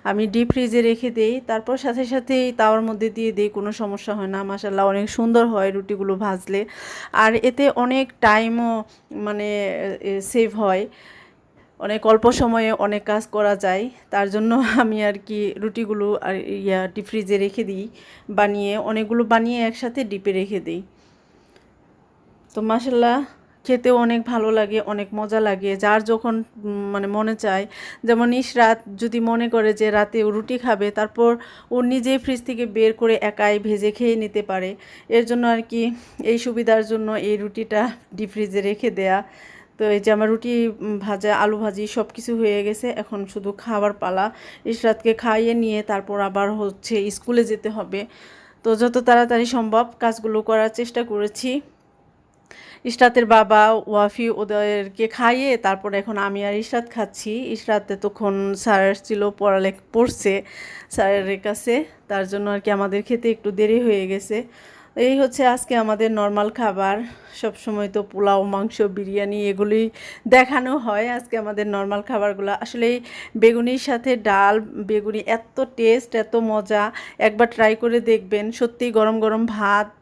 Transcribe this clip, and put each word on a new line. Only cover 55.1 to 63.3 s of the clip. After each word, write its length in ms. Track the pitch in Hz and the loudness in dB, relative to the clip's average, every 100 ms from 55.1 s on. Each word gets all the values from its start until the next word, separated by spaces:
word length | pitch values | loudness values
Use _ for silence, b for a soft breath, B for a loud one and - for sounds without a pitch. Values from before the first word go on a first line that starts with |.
| 226 233 247 277 233 | 2 2 2 0 0
তারপর 380 | 196 196 208 | 0 -2 -2
এখন 240 | 196 202 208 | -4 -4 -4
আমি 260 | 202 196 | -4 -4
আর 100 | 202 | -4
ইশরাত 360 | 208 226 240 233 | -4 -4 -6 -6
খাচ্ছি। 600 | 233 226 - 220 226 262 | -8 -8 -8 -8 -8 -6
ইশরাত 380 | 220 - 208 196 | -8 0 -2 -2
এতক্ষণ 640 | 196 208 - 208 196 196 | -6 -6 -2 -2 -2 -4
স্যার 360 | 196 233 196 196 | -4 2 4 4
আসছিল, 400 | 202 - 208 208 | 0 -4 -2 -2
পড়ালেখা 500 | 202 202 190 190 190 _ | 0 2 2 0 -4 _
পড়ছে 500 | 226 240 - 208 196 B B B B B | 0 0 0 -2 -2 B B B B B
স্যারের 500 | - 196 202 190 196 | 0 2 2 0 -4
কাছে, 440 | 202 214 - 247 311 B _ | -4 -4 -2 -2 -4 B _
তার 200 | 196 190 | -6 -4
জন্য 220 | 202 202 | -4 -4
আর 100 | 202 | -2
কি 100 | 214 | -2
আমাদের 320 | 196 196 202 | 0 0 -4
খেতে 280 | 208 240 233 | -2 -2 0